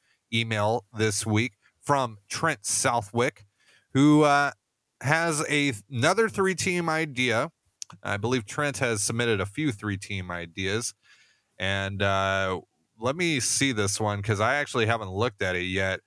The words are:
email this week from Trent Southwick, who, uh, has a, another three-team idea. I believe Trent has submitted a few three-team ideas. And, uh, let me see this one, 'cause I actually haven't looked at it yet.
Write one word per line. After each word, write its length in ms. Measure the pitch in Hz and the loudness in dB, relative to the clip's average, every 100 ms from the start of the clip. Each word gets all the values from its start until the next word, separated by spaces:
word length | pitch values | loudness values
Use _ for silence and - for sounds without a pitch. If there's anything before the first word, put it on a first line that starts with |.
| _ _ - | _ _ -6
email 520 | 113 113 110 104 117 - 107 | -4 -2 0 0 0 -4 -2
this 300 | 110 101 113 | 0 0 0
week 280 | 107 123 _ _ _ | 2 0 _ _ _
from 380 | - 143 123 107 - | 0 2 0 -6 -12
Trent 360 | - 165 135 | -4 -2 -2
Southwick, 800 | - - 135 120 - 117 127 - - _ _ _ _ | -4 0 0 0 -2 0 0 -2 -20 _ _ _ _
who, 300 | 135 147 151 | 4 6 8
uh, 300 | 147 143 143 - _ _ _ - | 6 4 2 -4 _ _ _ -8
has 440 | 123 160 170 147 156 | 0 2 2 -2 0
a, 220 | 147 143 107 - | 0 0 -2 -6
another 380 | 127 147 196 226 | 0 2 4 2
three-team 600 | - 190 175 190 175 165 | 2 0 0 -2 0 0
idea. 640 | 156 160 123 127 110 160 _ _ - - - | 0 -2 -2 0 2 0 _ _ -20 -20 -12
I 140 | 101 101 | -6 -4
believe 280 | 110 127 104 | 0 -2 -2
Trent 320 | - 147 - | -4 -4 -2
has 240 | 127 110 | -2 0
submitted 380 | - 113 120 104 | -2 -2 0 0
a 60 | 92 | -2
few 260 | - 156 | -4 -4
three-team 580 | 104 107 95 - 98 90 | -4 -6 -6 -6 -8 -8
ideas. 640 | 87 85 82 95 107 120 - _ - _ _ _ - | -10 -10 -6 -4 -2 -4 -10 _ -20 _ _ _ -6
And, 420 | 95 98 98 98 | -4 -2 -4 -2
uh, 600 | 101 95 95 98 95 90 - _ _ - | 0 2 2 0 0 -4 -8 _ _ -6
let 160 | 117 160 | -4 0
me 240 | 170 143 | 0 0
see 320 | - - 139 | 0 0 0
this 260 | 110 98 - | 2 0 0
one, 240 | 107 104 | -2 -2
'cause 160 | 101 101 | -2 0
I 140 | 110 | 2
actually 320 | 143 143 131 107 | 0 -2 0 0
haven't 240 | 117 101 | 0 -2
looked 320 | 95 120 - | -2 -2 -2
at 140 | 95 90 | -2 -2
it 80 | |
yet. 360 | 90 92 95 92 | -2 0 0 -2